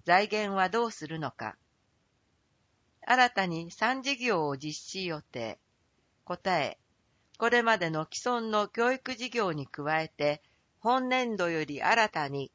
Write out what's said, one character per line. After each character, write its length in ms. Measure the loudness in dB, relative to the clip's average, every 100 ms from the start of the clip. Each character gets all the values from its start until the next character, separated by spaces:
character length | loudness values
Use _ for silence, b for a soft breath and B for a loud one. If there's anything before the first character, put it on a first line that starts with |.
| 4
財 240 | 4 4
源 240 | 0 0 0
は 140 | 2
ど 160 | 0 -2
う 60 |
す 160 | -4 -10
る 120 | -6
の 120 | -6
か。 260 | -8 -10 -12 _ _ _ _ _ _ _ _ _ _ _ _ _ _
新 280 | 2 4 4
た 140 | 2 0
に 240 | -2 -6
三 320 | -2 0 0
事 120 | -2 -2
業 300 | 0 0 0
を 100 | -2
実 160 | -6
施 320 | -10 -10 -8 -6
予 140 | -6
定。 380 | -8 -8 -8 -10 _ _ _ _ _ _
答 380 | -12 -6 0 0
え。 160 | 0 -4 _ _ _ _ _ -4
こ 100 | 2
れ 140 | 4
ま 160 | 4 2
で 100 | 0
の 160 | -2 -4
既 180 | -4 -2
存 200 | -2 0
の 160 | 0 0
教 240 | 0 0
育 240 | 0 -4 -8
事 160 | -4
業 220 | -2 0
に 120 | -2 -6
加 360 | -6 -2 0
え 60 | -2
て、 360 | 0 0 0 b b b _
本 300 | 0 2 2
年 260 | 0 0 0
度 140 | 0
よ 160 | 0 -4
り 160 | 0
新 280 | 2 4 2
た 180 | 0 -4
に 240 | -4 -8